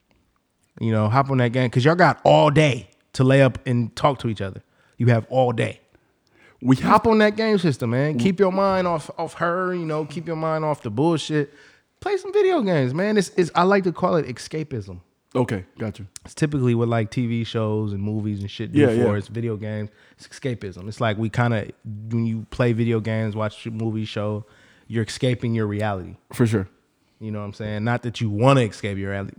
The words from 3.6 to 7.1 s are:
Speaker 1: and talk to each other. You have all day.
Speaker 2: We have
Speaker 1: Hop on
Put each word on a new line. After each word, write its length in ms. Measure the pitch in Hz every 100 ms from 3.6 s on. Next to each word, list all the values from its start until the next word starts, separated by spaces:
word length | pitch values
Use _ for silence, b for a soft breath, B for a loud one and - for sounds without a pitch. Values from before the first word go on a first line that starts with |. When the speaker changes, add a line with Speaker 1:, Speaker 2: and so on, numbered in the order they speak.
| -
Speaker 1:
and 280 | 120 113
talk 240 | - 151 131
to 80 | 120
each 120 | 104
other. 220 | 98 98 _ _ _ -
You 120 | 120
have 180 | 117 -
all 240 | 131 123
day. 280 | 113 113 - _ _ _ _ _ b b b
Speaker 2:
We 160 | 123 131
have 80 | 175
Speaker 1:
Hop 200 | 214
on 120 | 233